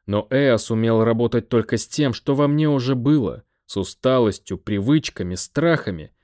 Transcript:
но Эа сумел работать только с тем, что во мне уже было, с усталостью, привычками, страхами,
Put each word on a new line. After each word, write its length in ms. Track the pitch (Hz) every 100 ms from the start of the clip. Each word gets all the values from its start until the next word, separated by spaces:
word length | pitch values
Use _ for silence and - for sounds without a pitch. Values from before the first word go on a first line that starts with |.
| -
но 200 | 101 -
Эа 260 | 131 139 110
сумел 460 | - 110 113 113
работать 440 | 113 117 117 120 113
только 280 | 120 110 117
с 100 | -
тем, 260 | - 143
что 220 | 113 -
во 140 | 139 147
мне 200 | 147 151
уже 260 | 143 123
было, 500 | 131 123 151 98 58 - _ -
с 100 | 98
усталостью, 800 | 92 - 131 131 110 95 - 92
привычками, 760 | - 101 104 151 - - 90
страхами, 800 | 90 - - 170 160 - 85 76 _